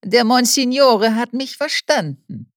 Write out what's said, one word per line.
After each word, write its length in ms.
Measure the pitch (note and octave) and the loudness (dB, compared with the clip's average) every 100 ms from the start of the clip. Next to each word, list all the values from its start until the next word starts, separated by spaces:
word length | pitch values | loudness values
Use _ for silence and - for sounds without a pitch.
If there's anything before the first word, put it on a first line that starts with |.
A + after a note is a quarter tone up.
der 200 | G3 A3+ | 0 0
Monsignore 920 | A3+ B3+ B3 - B3+ B3+ C#4 A3 A3 | 4 2 2 0 -2 2 4 4 2
hat 180 | A3 A#3+ | 0 -4
mich 240 | B3 C4+ - | -6 -8 -6
verstanden. 920 | D4 - - D4 D#3+ C3 _ - G#2+ | -6 -6 -2 -2 -2 -10 _ -16 -16